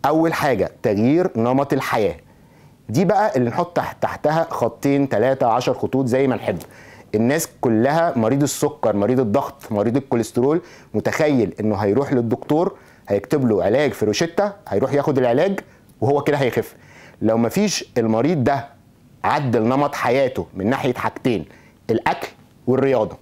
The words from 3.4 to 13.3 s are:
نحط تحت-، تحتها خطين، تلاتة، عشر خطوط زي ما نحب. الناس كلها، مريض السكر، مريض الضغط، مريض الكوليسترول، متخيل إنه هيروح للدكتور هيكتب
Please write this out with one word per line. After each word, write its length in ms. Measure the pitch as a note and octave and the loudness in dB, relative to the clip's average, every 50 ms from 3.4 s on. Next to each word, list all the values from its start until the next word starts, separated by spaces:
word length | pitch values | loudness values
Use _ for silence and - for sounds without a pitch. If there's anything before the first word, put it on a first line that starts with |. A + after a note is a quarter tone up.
| B2 A#2 | 0 0
نحط 260 | A#2 F3+ F3 - - | 0 -2 -4 -2 -2
تحت-، 280 | D3+ B2+ - - - - | -4 -4 -4 -6 -4 -4
تحتها 440 | - - - - D3 D#3 E3 D#3+ - | -4 -4 -2 -2 0 0 0 -2 -2
خطين، 600 | D3 B2 B2+ A2+ - - - C#3+ C#3 C#3 C#3 C3+ | -2 -2 -2 -2 -4 -2 0 2 2 2 2 0
تلاتة، 380 | A#2+ G2+ A2+ C3 C3+ C3 C3 | 0 0 2 2 2 2 2
عشر 260 | A#2+ A2+ B2 B2 D#3+ B2 | 2 2 2 0 -2 -2
خطوط 320 | - - - - C3 C3+ | -2 -4 -2 -2 -2 0
زي 220 | A#2+ A#2 C3 C#3 | 0 2 2 2
ما 80 | C3 A#2+ | 0 0
نحب. 220 | - - - G2 D#2+ - - - - - - - - - - - | -2 -2 -6 -6 -6 -10 -16 -20 -20 -20 -20 -20 -20 -14 -6 -2
الناس 340 | G#2+ A2+ B2 C#3+ E3 E3 - - - | 0 0 2 0 0 -4 -6 -10 -4
كلها، 560 | - B2+ A2+ G#2+ A#2 C3+ D3+ E3 E3 F3 - | -2 0 2 2 2 2 2 2 0 0 0
مريض 240 | B2 A2 A2 C#3 C#3 D3 | 0 0 2 2 2 0
السكر، 520 | C3+ - - - C#3+ D3 - - A2+ G2+ | 0 0 -2 -2 -2 -2 -2 -2 0 0
مريض 240 | G2+ G2+ G#2+ B2+ B2 | 2 0 2 2 2
الضغط، 520 | - G#2 G2+ C#3 - - - - - - | 2 2 0 0 -2 -2 -12 -16 -10 -6
مريض 260 | A2 G#2 G#2 A#2+ A2+ | -2 0 0 0 0
الكوليسترول، 640 | C#3 - - A#2+ A#2 A2 - - B2 A#2+ C#3 D#3 F3+ - - - - - - - | -2 -2 -2 -2 -2 -2 -2 0 0 2 2 0 -2 -4 -8 -20 -20 -20 -6 -6
متخيل 600 | G#2+ - - - - D#3+ D3+ C#3+ B2 G#2+ F2 - - | -4 -2 -2 0 0 0 2 2 2 0 0 -2 -4
إنه 160 | G#2+ G#2+ G#2 | -4 -2 -2
هيروح 380 | F#2+ G#2 G2+ G2+ B2+ C#3+ - C#3+ | 0 0 2 2 0 0 0 0
للدكتور 600 | A#2+ A#2 A2+ B2+ B2 - - D3 D#3 F3+ - - - - - - - _ | -2 0 0 -2 -4 -2 -2 0 0 0 -2 -4 -8 -20 -20 -20 -20 _
هيكتب 400 | - G2+ G2+ - - | -2 -2 -2 0 -2